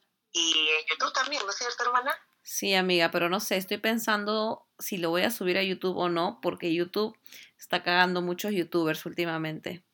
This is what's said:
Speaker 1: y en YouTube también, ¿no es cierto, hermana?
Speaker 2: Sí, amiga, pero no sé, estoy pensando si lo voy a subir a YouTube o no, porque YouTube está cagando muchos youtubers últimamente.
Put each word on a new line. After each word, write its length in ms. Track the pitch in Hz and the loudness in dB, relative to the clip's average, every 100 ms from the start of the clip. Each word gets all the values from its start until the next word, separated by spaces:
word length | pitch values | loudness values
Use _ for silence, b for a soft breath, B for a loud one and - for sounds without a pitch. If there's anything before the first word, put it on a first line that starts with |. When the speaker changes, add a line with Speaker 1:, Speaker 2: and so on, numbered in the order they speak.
| _ _ _ | _ _ _
Speaker 1:
y 180 | 170 165 | -2 0
en 360 | 160 156 156 156 | 2 2 0 -2
YouTube 220 | 160 277 | -2 -2
también, 300 | 277 269 285 | -2 -2 -2
¿no 60 | 196 | -4
es 60 | 202 | -4
cierto, 260 | 240 240 | -6 -2
hermana? 320 | 240 247 262 311 - _ | 0 0 0 -4 -8 _
Speaker 2:
Sí, 320 | - - 202 | -10 -4 2
amiga, 360 | 190 185 180 165 | 2 4 4 4
pero 180 | 175 170 | 2 2
no 120 | 190 | 0
sé, 180 | 214 190 | 0 -2
estoy 180 | 190 208 | -2 -2
pensando 880 | 220 226 226 208 208 220 220 - - - | 0 0 0 0 0 -2 -2 -4 -12 -14
si 180 | - 190 | -8 -2
lo 140 | 165 | 0
voy 120 | 170 | 2
a 80 | 208 | 2
subir 280 | 226 185 190 | 0 0 2
a 40 | |
YouTube 360 | 190 180 185 185 | 0 0 -2 0
o 100 | 175 | 0
no, 320 | 170 175 - | 0 0 -2
porque 300 | 180 180 175 | -4 -2 -2
YouTube 420 | 165 175 202 220 - B B B _ | 0 0 -2 -4 -6 B B B _
está 240 | - 180 | -4 -2
cagando 400 | 175 175 185 180 | 2 4 6 4
muchos 300 | 175 175 208 | 0 -2 -2
youtubers 520 | 202 165 175 160 156 | 0 0 2 2 0
últimamente. 800 | 170 151 170 160 156 156 - 175 - | -4 -4 -2 -2 -4 -6 -8 -12 -14